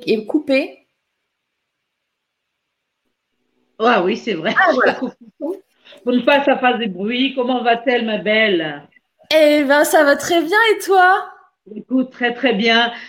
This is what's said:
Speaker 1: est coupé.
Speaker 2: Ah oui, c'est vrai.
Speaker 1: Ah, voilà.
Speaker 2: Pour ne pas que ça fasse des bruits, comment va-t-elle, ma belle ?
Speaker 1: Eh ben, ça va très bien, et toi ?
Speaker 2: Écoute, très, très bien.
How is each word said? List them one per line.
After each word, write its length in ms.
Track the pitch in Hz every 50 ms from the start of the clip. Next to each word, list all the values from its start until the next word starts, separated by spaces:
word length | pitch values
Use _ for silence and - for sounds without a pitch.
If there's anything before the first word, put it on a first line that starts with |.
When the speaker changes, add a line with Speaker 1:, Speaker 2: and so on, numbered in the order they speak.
| -
Speaker 1:
est 180 | 156 226 220 214
coupé. 600 | - - 302 - - 269 269 311 370 - - _ _ _ _ _ _ _ _ _ _ _ _ _ _ _ _ _ _ _ _ _ _ _ _ _ _ _ _ _ _ _ _ _ _ _ _ _ _ _ _ _ _ _ _ _ _ _ _ _ _ _ _ _ _ _ _ _ _ _ -
Speaker 2:
Ah 220 | 220 247 240 196 170
oui, 120 | 185 226
c'est 180 | - - 240 196
vrai. 200 | 160 156 214 214
Speaker 1:
Ah, 140 | 320 381 349 302
voilà. 220 | 254 220 190 -
Speaker 2:
Pour 160 | - 262 220 - _ 240 220 _ _ 302 302 381 392 - _ _ _ _ - - - _
ne 140 | 247 247 247
pas 180 | - 294 285 277
que 60 | 285
ça 140 | 294 254 254
fasse 200 | 254 233 220 208
des 80 | 233
bruits, 480 | 208 175 175 196 214 247 247 269 269 -
comment 300 | 262 233 247 254 247 226
va-t-elle, 420 | 240 233 233 - 262 247 233 220
ma 120 | 220 214 202
belle ? 680 | 170 214 214 220 220 214 190 170 160 151 147 143 156 _ _ _ _ _ _ _ _ _ -
Speaker 1:
Eh 300 | 311 311 294 294 302 294
ben, 180 | 262 277 294 311
ça 220 | 294 - 330 302
va 100 | 277 285
très 260 | 277 - - 359 339 302
bien, 160 | 311 381 427 453 440 403
et 40 | 403
toi ? 540 | - 339 392 370 359 370 381 403 370 - - - _ _ _ _ _ 190 214
Speaker 2:
Écoute, 360 | 214 - - 254 262 254 254 -
très, 200 | - 247 240 240
très 200 | - - 247 220
bien. 400 | 190 233 233 226 233 240 233 233 - -